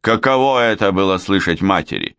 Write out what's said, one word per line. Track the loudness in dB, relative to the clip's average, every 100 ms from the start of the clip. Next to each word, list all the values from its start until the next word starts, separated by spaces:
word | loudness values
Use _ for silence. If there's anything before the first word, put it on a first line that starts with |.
Каково | 0 0 2 2 2 2
это | 0 0 0
было | 0 0 -2
слышать | 0 -2 0 -2
матери? | 0 0 -2 -8 -10